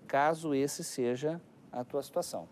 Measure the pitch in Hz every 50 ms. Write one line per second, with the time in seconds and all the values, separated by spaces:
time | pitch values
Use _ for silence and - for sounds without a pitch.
0 | - - - 135 143 156 165 160 165 156 139 135 139 143 - - 165 - - 135
1 | 123 120 123 127 147 156 165 170 - - - - - - - 123 123 - - 143
2 | 139 - - 175 170 - - 90 82 -